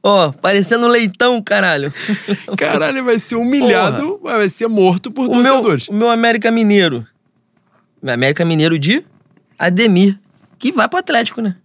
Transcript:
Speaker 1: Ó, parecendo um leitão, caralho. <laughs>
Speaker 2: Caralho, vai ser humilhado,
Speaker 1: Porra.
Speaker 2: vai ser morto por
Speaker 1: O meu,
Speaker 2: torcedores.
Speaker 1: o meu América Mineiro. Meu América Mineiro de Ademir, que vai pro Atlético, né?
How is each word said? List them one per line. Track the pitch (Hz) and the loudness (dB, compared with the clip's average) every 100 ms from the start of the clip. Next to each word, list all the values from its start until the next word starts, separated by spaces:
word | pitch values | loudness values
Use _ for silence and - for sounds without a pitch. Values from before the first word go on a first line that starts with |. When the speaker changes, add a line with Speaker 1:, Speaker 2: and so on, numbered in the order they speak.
Speaker 1:
Ó, | 202 202 160 | 2 2 2
parecendo | 135 185 202 196 233 240 | 0 0 0 0 0 2
um | |
leitão, | 240 220 - 247 240 | 2 0 0 0 0
caralho. | 214 202 185 147 143 - - 208 | -2 0 0 -2 -4 -8 -6 -6
<laughs> | - 202 - 196 | -4 -6 -6 -4
Speaker 2:
Caralho, | 302 294 - 269 | -2 0 -2 -2
vai | 254 233 | -2 -2
ser | - | -2
humilhado, | 233 240 285 247 185 190 233 302 403 | -4 -2 0 2 2 0 -2 -6 -8
Speaker 1:
Porra. | - 233 | -4 -2
Speaker 2:
vai | 196 | -2
ser | - 226 | -2 -2
morto | 214 185 180 262 | 2 2 2 -4
por | 269 254 | -6 0
Speaker 1:
O | |
meu, | 240 | 2
Speaker 2:
torcedores. | 247 269 - 139 - | 4 4 2 0 -2
Speaker 1:
o | |
meu | 208 233 | -2 0
América | 226 233 233 226 | 2 0 0 0
Mineiro. | 226 214 202 170 120 113 _ _ _ _ _ _ _ _ _ | 2 4 4 2 -2 -10 _ _ _ _ _ _ _ _ _
Meu | 135 | -6
América | 120 135 147 | 0 0 0
Mineiro | 170 160 156 165 | 0 2 2 0
de | 143 269 - _ _ _ _ _ | 0 -2 -4 _ _ _ _ _
Ademir, | 175 180 233 180 196 196 _ _ _ _ | -2 2 2 4 4 0 _ _ _ _
que | 240 | -4
vai | 339 226 | -2 0
pro | 349 | -2
Atlético, | - 247 226 - | -2 -2 -2 -6
né? | 214 180 | -6 -8